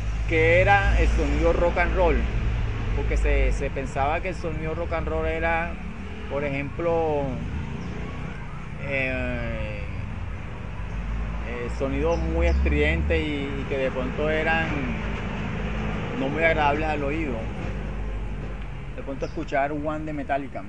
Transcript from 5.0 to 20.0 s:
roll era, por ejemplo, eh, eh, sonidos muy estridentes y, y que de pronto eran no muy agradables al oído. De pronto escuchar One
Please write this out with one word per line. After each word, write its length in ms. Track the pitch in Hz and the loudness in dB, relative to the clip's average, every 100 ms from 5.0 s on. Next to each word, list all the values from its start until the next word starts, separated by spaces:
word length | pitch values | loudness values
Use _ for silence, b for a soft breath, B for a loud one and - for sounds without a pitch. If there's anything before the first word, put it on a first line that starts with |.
| 160 | 0
roll 180 | 160 160 | 0 0
era, 460 | 160 165 165 170 - - - - - - | 0 2 0 0 -4 -8 -8 -10 -8 -4
por 140 | 139 | -2
ejemplo, 760 | 147 139 143 - 170 165 160 147 143 156 160 - - - - - - - - - - - - - | -2 -2 -4 -2 0 2 2 0 0 -2 -4 -4 -6 -6 -6 -6 -6 -6 -8 -8 -10 -10 -10 -8
eh, 1000 | 139 135 131 131 127 120 117 113 107 104 101 - - - - - - - - - - - - - - - 110 | -4 -2 0 0 -2 -2 -2 -4 -4 -4 -6 -6 -6 -6 -6 -8 -8 -8 -8 -8 -6 -4 -4 -2 -2 -4 -4
eh, 200 | 120 120 - | -4 -4 -2
sonidos 400 | 135 139 160 170 | 0 2 2 2
muy 280 | 165 165 170 | 2 4 4
estridentes 720 | 165 156 147 151 170 - 160 | 6 4 4 4 4 2 2
y, 240 | 156 143 139 143 | 2 -2 -2 -4
y 60 | - | -2
que 80 | 139 | 0
de 120 | 131 | 0
pronto 400 | 127 127 151 151 | 0 -2 0 0
eran 380 | 156 160 160 160 147 127 - - - - - - - - - - - - 123 | 2 2 2 2 0 -2 -2 -2 -4 -4 -4 -4 -2 -2 -2 -2 -2 -4 -2
no 100 | 135 | -2
muy 140 | 151 | 2
agradables 460 | 165 160 147 147 156 | 4 4 4 2 0
al 160 | 151 | 0
oído. 300 | 139 160 151 113 104 - - - - - - - - - - - - - - - | -2 -2 -2 -4 -4 -6 -6 -4 -6 -6 -4 -4 -6 -6 -6 -8 -8 -10 -8 -8
De 60 | |
pronto 240 | 131 135 156 | -8 -6 -6
escuchar 460 | 170 143 143 143 | -4 -2 0 0
One 320 | 151 151 156 | 0 -2 -4